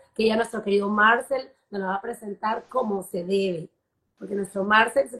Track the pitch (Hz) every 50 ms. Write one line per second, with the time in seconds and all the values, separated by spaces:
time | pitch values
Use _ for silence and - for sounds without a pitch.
0 | - _ _ - 220 220 220 220 233 226 - 214 - 202 196 202 202 202 208 208
1 | 208 220 233 240 - - 277 262 - - _ _ _ - 202 202 190 190 190 196
2 | - 226 233 - - 208 202 185 - 214 226 - - - - 254 254 220 202 196
3 | 180 - - 185 175 175 196 196 196 190 175 165 160 - _ _ _ _ _ _
4 | _ _ _ - 202 190 202 196 196 185 - 196 190 202 214 214 226 233 - 277
5 | 277 254 233 240